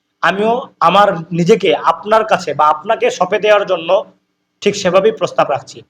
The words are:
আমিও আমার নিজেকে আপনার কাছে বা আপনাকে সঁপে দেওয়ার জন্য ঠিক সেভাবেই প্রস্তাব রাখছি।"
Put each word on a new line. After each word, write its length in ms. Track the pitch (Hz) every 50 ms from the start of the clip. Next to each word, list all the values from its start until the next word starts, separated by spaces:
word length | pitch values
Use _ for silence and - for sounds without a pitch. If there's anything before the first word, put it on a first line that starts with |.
| _ _ _ _
আমিও 420 | - 165 180 196 208 220 233 254 - - _ -
আমার 280 | 160 165 175 196 208 208 185 165 165 -
নিজেকে 440 | 180 165 175 165 226 180 190 175 147
আপনার 480 | 123 131 156 170 - - 208 220 220 214
কাছে 300 | - 190 175 - 156 139
বা 120 | 143 151
আপনাকে 440 | 151 151 151 170 208 226 220 - 247
সঁপে 280 | 233 - - 180 202 208
দেওয়ার 280 | 196 214 214 208 196
জন্য 380 | 175 185 170 160 170 190 208 - - _ _ _ _ _ _ _ _ _ _
ঠিক 160 | - 208 196
সেভাবেই 360 | - - 180 175 190 190 220
প্রস্তাব 340 | 220 - 180 - - - 160 -
রাখছি।" 320 | 143 127 - - - 117 110 _